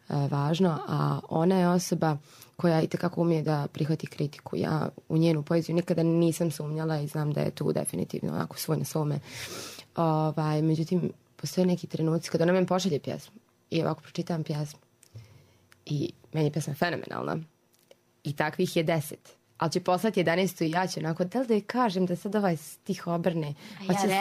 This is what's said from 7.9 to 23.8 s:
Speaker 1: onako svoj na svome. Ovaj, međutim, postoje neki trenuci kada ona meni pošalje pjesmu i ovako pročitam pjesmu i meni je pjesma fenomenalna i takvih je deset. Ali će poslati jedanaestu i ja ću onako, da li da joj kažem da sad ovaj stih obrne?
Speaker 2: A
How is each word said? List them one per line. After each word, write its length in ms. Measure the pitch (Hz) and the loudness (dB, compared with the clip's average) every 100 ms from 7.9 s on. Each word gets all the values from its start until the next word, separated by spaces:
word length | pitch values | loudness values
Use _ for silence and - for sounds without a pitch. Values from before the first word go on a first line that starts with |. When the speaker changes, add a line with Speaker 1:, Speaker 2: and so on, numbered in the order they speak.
| - - - - | -4 -4 -4 -2
Speaker 1:
onako 260 | 76 160 - | -2 -4 -6
svoj 180 | - 151 | -2 -2
na 80 | |
svome. 360 | 143 160 147 147 - - - - - - - - | -2 -2 -2 -2 -6 -14 -12 -12 -14 -16 -12 -2
Ovaj, 640 | 165 156 156 151 156 151 | 0 2 0 0 0 2
međutim, 480 | 160 160 160 180 156 - _ _ | 2 2 2 0 0 -6 _ _
postoje 300 | 147 - 180 | -6 0 2
neki 200 | 180 160 | 2 -2
trenuci 440 | 160 160 165 - | -2 0 0 0
kada 140 | 165 | 0
ona 80 | 170 | 4
meni 140 | 185 185 | 4 4
pošalje 320 | 185 185 139 | 2 0 -2
pjesmu 360 | - 147 - - _ _ - | -4 -8 -10 -20 _ _ -6
i 120 | 165 | -2
ovako 180 | 156 156 | -2 -2
pročitam 400 | - - 170 170 | -8 -8 -4 -4
pjesmu 380 | 156 147 147 - _ _ _ - - - - _ _ _ - | -4 -4 -6 -10 _ _ _ -20 -20 -20 -20 _ _ _ -6
i 260 | 147 170 - - | -4 -4 -8 -8
meni 140 | 156 151 | 0 0
je 60 | |
pjesma 220 | 151 151 | 0 -4
fenomenalna 640 | 143 175 151 - - 135 160 160 _ _ _ _ - _ _ | -2 -2 -2 -6 -6 -4 -4 -8 _ _ _ _ -20 _ _
i 80 | - | -8
takvih 440 | 143 156 151 180 175 | -2 -2 0 0 2
je 60 | |
deset. 520 | 160 165 - - - - _ - | 2 0 -2 -10 -18 -20 _ -4
Ali 140 | 165 | -2
će 80 | 185 | 0
poslati 400 | 180 180 226 196 | 2 2 2 2
jedanaestu 440 | 165 170 190 180 | 2 2 2 0
i 60 | 165 | 0
ja 160 | 170 185 | 0 0
ću 140 | 180 | -2
onako, 240 | 160 160 | -2 -2
da 160 | 180 233 | -2 -2
li 60 | 254 | 0
da 80 | |
joj 60 | 214 | 0
kažem 440 | 208 240 240 185 180 | 0 0 0 2 0
da 100 | 175 | -2
sad 180 | 208 | -2
ovaj 220 | 208 202 165 | 0 2 0
stih 500 | - - - 185 - | -4 -14 -6 -6 -2
obrne? 420 | 170 175 165 147 | 0 0 0 -4
Speaker 2:
A 360 | 147 - - | -6 -14 -10